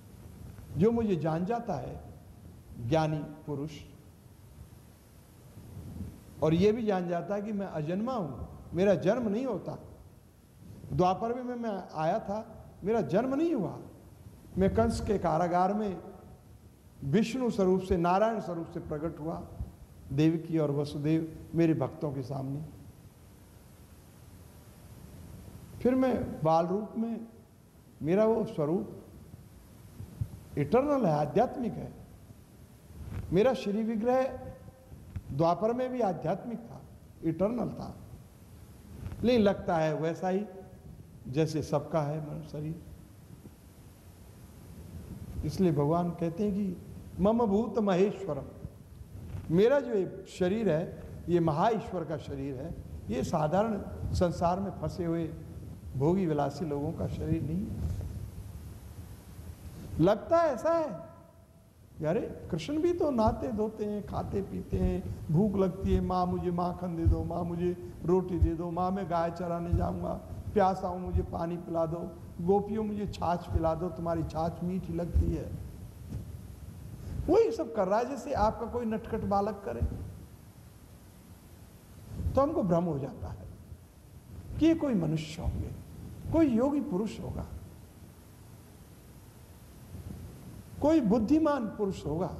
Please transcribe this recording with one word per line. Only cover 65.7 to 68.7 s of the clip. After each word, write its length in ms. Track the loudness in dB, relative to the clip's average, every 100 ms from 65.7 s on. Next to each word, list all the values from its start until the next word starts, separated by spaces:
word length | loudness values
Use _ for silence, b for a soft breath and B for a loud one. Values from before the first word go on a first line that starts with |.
| 2 2
है, 60 | 2
"माँ 260 | 4 2 2
मुझे 240 | 2 0
माखन 460 | 0 0 -2 -4 2
दे 100 | 4
दो, 180 | 4
माँ 180 | 2 -2
मुझे 500 | -2 0 0 -2 -8 -6
रोटी 340 | 4 4 4 2
दे 160 | 2
दो, 160 | 2 -2